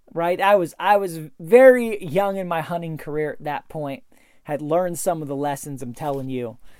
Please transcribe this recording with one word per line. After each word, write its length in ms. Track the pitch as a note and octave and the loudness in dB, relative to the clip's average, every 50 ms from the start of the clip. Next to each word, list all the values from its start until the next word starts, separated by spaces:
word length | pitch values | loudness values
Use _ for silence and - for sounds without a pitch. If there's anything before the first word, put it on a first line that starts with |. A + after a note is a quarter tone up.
| _ - - | _ -12 -6
right? 280 | D#3+ E3+ F3 F3+ F3 | -4 -2 -2 0 2
I 160 | F#3+ G3 G#3 | 2 4 4
was, 180 | G3+ F3 D3+ - - | 4 2 0 -6 -4
I 180 | E3+ F#3+ G#3+ | 2 2 2
was 220 | G3+ G3 F3+ E3 E3 D#3 D#3 - - | 2 2 -2 -10 -10 -12 -14 -16 -12
very 640 | E3+ D#3+ G#3+ B3 C4 C4 B3+ B3 A#3 A3+ G#3+ - F#3 | -2 4 8 10 10 10 10 8 4 -2 -4 -6 -6
young 320 | D#3+ C3+ F#3+ G3+ G3 G3 | -2 -2 0 0 0 -2
in 120 | G3 F#3 F3 | -4 -4 -4
my 120 | F3 E3 | -4 -4
hunting 380 | D3 - F3 F3 E3+ E3 D#3+ C#3+ | -4 -4 -6 -6 -6 -8 -10 -10
career 340 | - - D3 D3+ D3+ D3 - | -10 -8 -6 -4 -4 -4 -6
at 120 | - D3 | -8 -8
that 240 | D3+ C#3+ - - - | -8 -8 -8 -10 -10
point, 340 | - D#3+ D3 C#3 C3+ - - _ - - _ _ _ _ _ | -10 -10 -8 -8 -10 -12 -14 _ -20 -20 _ _ _ _ _
had 180 | - D3+ D#3 D3+ | -8 -6 -6 -2
learned 360 | D3 D#3 F3 F#3 F3+ E3+ C#3+ | 0 0 0 0 0 -4 -4
some 240 | - F#3 E3+ D#3+ D#3 | -2 -2 -2 -2 -4
of 60 | C#3 | -6
the 80 | C#3+ | -6
lessons, 460 | C#3 C#3+ D3 C#3+ C3+ - D3 C#3 B2+ C3 | -4 -4 -4 -4 -6 -8 -12 -10 -10 -10
I'm 120 | A#2+ A#2+ | -10 -10
telling 360 | - D#3+ D3 C#3 C#3 C3 C3 | -8 -6 -6 -4 -4 -6 -6
you. 280 | C3 B2+ B2 A2+ A2+ - - - - - | -6 -6 -8 -8 -12 -14 -20 -20 -20 -18